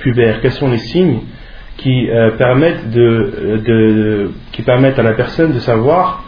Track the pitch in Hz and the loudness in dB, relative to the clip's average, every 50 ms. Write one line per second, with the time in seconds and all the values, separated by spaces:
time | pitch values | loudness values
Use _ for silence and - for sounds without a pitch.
0 | - 135 117 123 117 113 107 - - 127 123 - 143 135 123 113 - - - 170 | -4 -2 2 2 2 2 2 0 -2 -2 -2 -2 -2 -2 -2 -2 -4 -2 0 0
1 | 185 170 123 110 113 - - - - - - - - - - - - 135 127 127 | 2 2 0 -2 -6 -10 -16 -18 -18 -18 -18 -18 -18 -18 -14 -6 -2 0 0 0
2 | 120 - 113 117 117 113 113 - 131 123 127 135 156 170 170 - - 113 113 120 | 0 0 2 2 2 2 2 2 2 2 2 2 2 2 0 -4 -6 -2 2 2
3 | 120 117 117 113 107 98 - - - 104 107 110 107 117 113 113 110 110 107 107 | 4 4 4 2 0 -2 -4 -6 -4 -4 -4 -2 0 0 2 4 4 4 4 2
4 | 107 107 107 104 101 90 - - - - - - 113 127 123 127 135 135 131 131 | 2 0 0 -2 -4 -6 -8 -12 -16 -14 -12 -6 -2 0 2 4 2 2 2 2
5 | 113 113 107 120 - - - - 165 160 139 120 - 127 117 110 113 139 160 185 | 0 0 0 0 -2 -2 -2 0 0 0 0 -2 -2 0 0 2 2 2 2 2
6 | 180 202 - - - | 0 0 -4 -8 -12